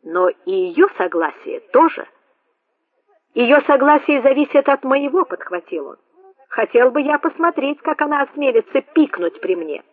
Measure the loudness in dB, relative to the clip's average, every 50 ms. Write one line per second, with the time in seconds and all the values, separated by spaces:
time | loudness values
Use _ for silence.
0 | _ -6 -2 0 0 0 0 _ _ -6 -4 -2 -4 -2 4 4 4 4 4 -4
1 | -6 -4 -2 -2 -4 -4 -6 -8 -12 -12 -12 -12 _ _ 2 4 4 4 2 -6
2 | -14 -16 _ _ _ _ _ _ _ _ _ _ _ _ _ _ _ _ _ _
3 | _ _ _ _ _ _ _ -2 2 4 4 4 4 4 2 4 4 4 4 4
4 | 2 0 0 2 2 2 2 2 0 2 2 2 2 2 -2 -2 0 -2 -2 -2
5 | -2 0 0 -2 -2 -2 -6 -14 -12 -10 -10 -10 -10 -8 -10 -10 -10 -12 -16 _
6 | _ _ _ _ _ -20 _ _ _ _ -4 -4 -4 -2 0 0 0 2 0 0
7 | -2 -2 -2 -2 -2 -6 -4 -2 -4 -2 -2 -2 -6 -6 -6 -6 _ -6 -4 -4
8 | -4 -4 -2 -4 -4 -6 _ -4 -4 0 0 0 -2 0 -4 -4 -4 _ 2 2
9 | 2 2 0 -6 -6 -6 -6 -6 -6 -4 -4 -4 -4 -10 -12 -12 -14 _